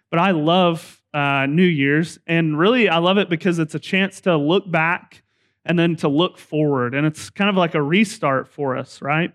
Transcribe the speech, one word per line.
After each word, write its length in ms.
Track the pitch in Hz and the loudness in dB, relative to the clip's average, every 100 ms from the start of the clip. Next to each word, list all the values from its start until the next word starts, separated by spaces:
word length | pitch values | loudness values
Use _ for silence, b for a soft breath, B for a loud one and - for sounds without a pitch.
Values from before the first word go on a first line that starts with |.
| - | -6
but 80 | 165 | 0
I 120 | 190 | 0
love, 720 | 170 151 185 175 165 - - _ 147 | 0 2 2 2 0 -8 -20 _ -4
uh, 320 | 143 139 135 | -2 0 0
New 160 | 156 | 2
Year's. 560 | 185 151 139 151 165 - - | 2 2 0 0 -2 -8 -4
And 320 | 165 160 151 | 0 0 2
really, 280 | 185 254 196 | 2 2 2
I 120 | 165 | 2
love 180 | 175 196 | 2 2
it 100 | 190 | 0
because 300 | 165 190 170 | -2 -2 -2
it's 160 | 156 | -4
a 60 | 151 | -6
chance 420 | - 190 196 - | -4 -2 -2 -2
to 160 | 190 160 | -2 0
look 320 | 143 196 196 | 2 0 0
back 540 | 160 160 180 - - _ _ _ _ - | -2 0 -4 -8 -20 _ _ _ _ -2
and 140 | 170 | 0
then 160 | 170 160 | 0 0
to 120 | 156 | -2
look 300 | 143 180 - | 0 -2 -4
forward. 560 | - 156 151 139 123 | -8 -2 0 0 -2
And 140 | 135 151 | 0 -2
it's 240 | - - | -4 -14
kind 180 | - 202 | -2 0
of 60 | 185 | 2
like 180 | 170 | 0
a 80 | 160 | 0
restart 680 | 143 190 214 - 147 131 131 | 0 2 0 0 -2 -2 -4
for 300 | - 139 127 | -8 -6 -6
us, 240 | 127 - | -8 -10
right? 320 | 139 156 175 | -4 -2 -2